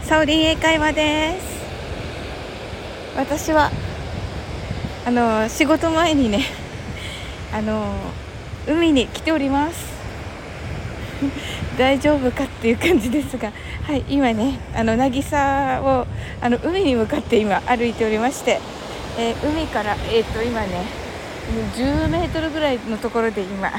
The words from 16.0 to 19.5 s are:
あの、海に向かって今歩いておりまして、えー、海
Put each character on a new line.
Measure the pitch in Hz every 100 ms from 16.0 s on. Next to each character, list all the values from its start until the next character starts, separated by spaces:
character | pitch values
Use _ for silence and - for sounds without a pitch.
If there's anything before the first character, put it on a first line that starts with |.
| - - - -
あ | 247
の、 | 240
海 | - 370
に | 370
向 | 247 220
か | 294
っ |
て | - 226
今 | 214 185 -
歩 | 240
い | 233
て | 214 226
お |
り | 214
ま | 240
し | 285
て、 | - 202 - - - - - -
え | 233
ー、 | 220
海 | 277